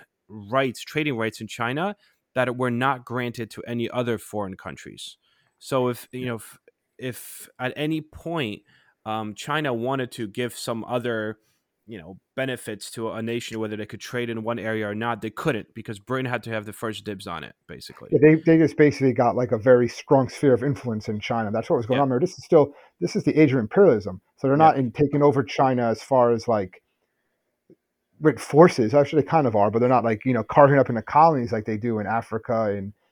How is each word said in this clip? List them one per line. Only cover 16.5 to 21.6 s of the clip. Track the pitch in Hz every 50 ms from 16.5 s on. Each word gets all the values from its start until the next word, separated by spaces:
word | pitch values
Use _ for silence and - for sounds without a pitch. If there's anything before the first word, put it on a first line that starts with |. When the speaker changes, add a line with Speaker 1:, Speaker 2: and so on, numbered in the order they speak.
Speaker 1:
have | 113 110 104
the | 107
first | 101 - - 113 107 101 101
dibs | 107 104 95 -
on | 95 85 80 69
it, | 55 - _ _
basically. | - 78 - - - - - - -
Speaker 2:
Yeah, | - 139
they, | 139 156 160
they | 160 - 165 160
just | 160 160 143 - -
basically | 151 147 139 - 135 135
got, | 127 135 120 117 95
like, | 120 123 120
a | 127 107
very | 98 131 127 123 123
strong | 117 - - - - 143 135 131 -
sphere | - - - 139 123
of | 104 120
influence | 143 135 - - 123 110 107 - -
in | 107 107
China. | - - 123 117 110 101
That's | 107 113